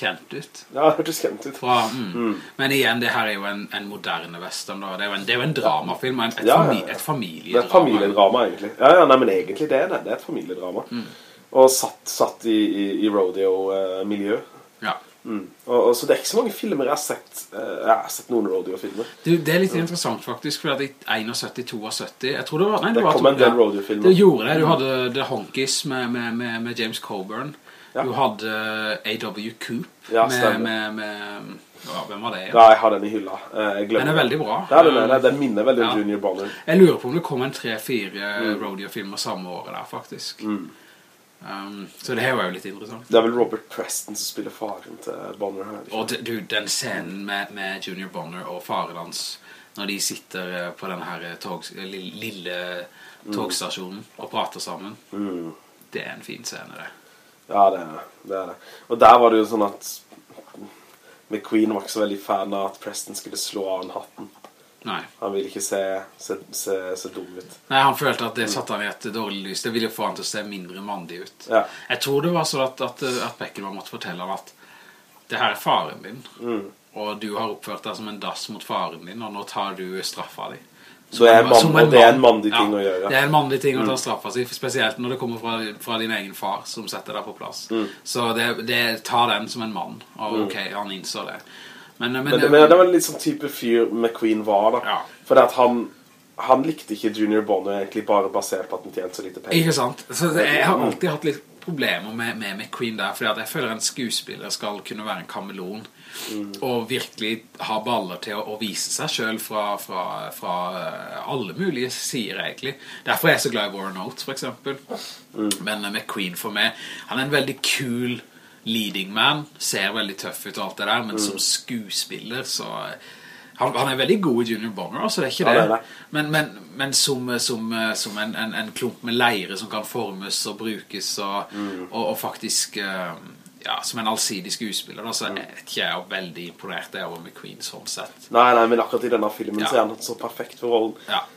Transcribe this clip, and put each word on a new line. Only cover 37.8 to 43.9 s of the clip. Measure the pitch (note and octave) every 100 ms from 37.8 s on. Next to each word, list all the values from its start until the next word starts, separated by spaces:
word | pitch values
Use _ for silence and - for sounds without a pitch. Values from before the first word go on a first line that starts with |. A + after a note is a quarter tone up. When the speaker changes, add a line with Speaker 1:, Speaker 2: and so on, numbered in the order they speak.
| - A#2+ G2 G2 G2+ G#2
Speaker 2:
Mm. | A2 G#2
Speaker 1:
rodeo-filmer | G#2 F#2+ G2 A2+ G2 G#2
samme | A#2+ G2+ F2+
året | F2 F#2
der, | F2+ G2
faktisk. | A#2 - - - -
Speaker 2:
Mm. | G#2+ G#2 E2 - - - _ _ _ _ G2
Speaker 1:
Um, | G2 G2+ G2+ F2+ -
så | -
det | A#2
her | C3
var | A#2
jo | F#2
litt | F2+ G2
interessant. | G2 G#2+ A#2 -
Speaker 2:
Det | A2+
er |
vel | A2+
Robert | A#2+ A2+ A2 -
Preston | - F#2